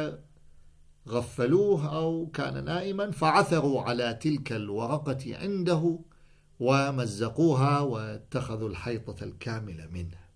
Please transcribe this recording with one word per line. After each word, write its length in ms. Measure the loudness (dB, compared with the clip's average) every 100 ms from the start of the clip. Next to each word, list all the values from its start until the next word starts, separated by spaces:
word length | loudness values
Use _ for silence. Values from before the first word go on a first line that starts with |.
| 0 -6 -16 -20 -20 -20 -20 -20 -20 -20 -4
وغفلوه 880 | -4 -2 0 4 6 6 4 2 -2
أو 340 | 0 -2 -4
كان 300 | -4 -4 -4
نائمًا، 460 | -4 -2 -2 -4 -4
فعثروا 720 | 0 4 4 4 4 2 0
على 320 | 0 0 0
تلك 380 | 0 0 -2 -2
الورقة 720 | -4 -4 -4 -2 -2 -2 -4 -4
عنده 720 | -6 -4 0 2 4 2 0 -6 -20 -20 -20 _ -2
ومزقوها 1200 | 2 4 2 0 -2 -2 -2 4 4 6 6 4
واتخذوا 880 | 2 -2 -6 -8 -6 -6 -4 -4 -4
الحيطة 560 | -4 -4 -6 -6 -10
الكاملة 640 | -10 -10 -8 -6 -8 -10 -10
منه. 340 | -8 -8 -10 -18